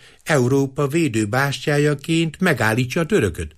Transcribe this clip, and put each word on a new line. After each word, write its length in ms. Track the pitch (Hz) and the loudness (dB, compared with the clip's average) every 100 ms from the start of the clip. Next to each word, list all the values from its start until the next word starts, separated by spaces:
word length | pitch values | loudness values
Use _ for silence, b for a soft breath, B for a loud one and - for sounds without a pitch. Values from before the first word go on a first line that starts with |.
| B B | B B
Európa 640 | B 151 120 139 135 131 143 | B 2 2 2 0 -2 -2
védőbástyájaként 1500 | 165 156 110 104 127 139 139 - 147 147 147 - 165 165 - | 0 0 0 0 0 -2 -2 -2 0 0 0 -2 -2 -2 0
megállítsa 600 | 185 131 110 113 127 175 | 0 2 2 0 0 -2
a 60 | 165 | 0
törököt. 500 | 202 104 82 80 | 2 0 -2 -10